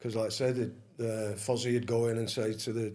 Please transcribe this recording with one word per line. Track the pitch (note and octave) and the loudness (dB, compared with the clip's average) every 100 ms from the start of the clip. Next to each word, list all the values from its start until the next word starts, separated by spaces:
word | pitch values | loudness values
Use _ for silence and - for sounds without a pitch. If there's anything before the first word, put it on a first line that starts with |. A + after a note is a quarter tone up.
'cause | A#2+ | -4
like | A2 A2 | 0 0
I | |
said, | - C3 B2 A2+ - - - | 2 2 2 -2 -4 -16 -4
the, | A#2 A2 G#2+ | -2 0 -2
uh, | G2 | -2
Fozzie | - A#2+ B2 | 0 0 2
would | B2 A#2 | 2 2
go | A#2 A#2 | 2 2
in | A2+ | 2
and | A2+ | 0
say | - A2 | 0 0
to | A2 - | -2 -2
the | A2+ A2 | -2 -2